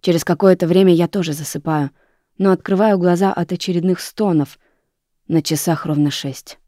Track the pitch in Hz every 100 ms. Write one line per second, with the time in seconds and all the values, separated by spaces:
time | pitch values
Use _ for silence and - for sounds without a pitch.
0 | - 170 - 175 196 185 170 175 190 170
1 | 170 208 170 151 147 - 160 156 139 _
2 | _ _ _ _ 196 185 - 190 214 196
3 | 180 175 190 - 170 175 - 175 180 180
4 | - - 208 165 139 - _ _ _ _
5 | _ _ _ 165 147 156 - 156 160 147
6 | 147 135 143 127 - -